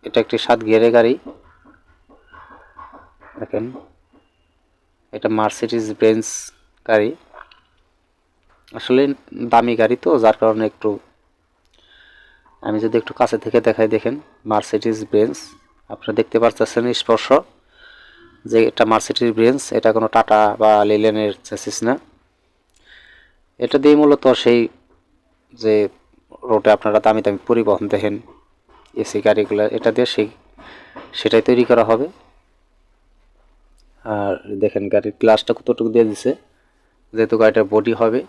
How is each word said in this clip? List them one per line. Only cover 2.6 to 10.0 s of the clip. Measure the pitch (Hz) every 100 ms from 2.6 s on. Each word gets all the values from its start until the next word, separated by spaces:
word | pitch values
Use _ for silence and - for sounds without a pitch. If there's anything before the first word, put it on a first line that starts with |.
| _ - - - _ _ - -
দেখেন | 107 107 120 131 - _ _ _ _ _ _ _ _ _ _ _ _
এটা | 113 113
মার্সিডিজ | 110 107 - 113 117 107 104
বেঞ্জ | 110 110 110 - - _ _ _ -
গাড়ি, | 110 107 165 _ - - _ _ _ _ _ _ _ _ _ _ _ _
আসলে | 113 - 127 139 139 _ - 117
দামি | 117 120 113
গাড়ি | 110
তো, | 123